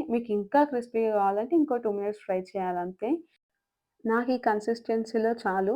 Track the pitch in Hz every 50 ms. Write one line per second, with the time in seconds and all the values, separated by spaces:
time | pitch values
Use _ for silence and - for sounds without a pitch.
0 | 311 311 233 233 233 233 208 208 202 196 - 285 294 294 277 240 233 240 - 226
1 | 226 220 214 208 196 196 196 208 226 262 339 330 294 285 254 240 240 220 202 202
2 | 202 208 208 - - - 190 185 185 - - 196 185 180 180 175 175 180 185 -
3 | 214 233 311 339 - _ _ _ _ _ _ _ _ _ _ _ _ _ _ _
4 | - 226 226 233 240 247 254 240 247 226 214 214 208 233 233 233 - - 226 226
5 | 220 226 - 226 220 226 233 233 - 202 185 190 190 196 233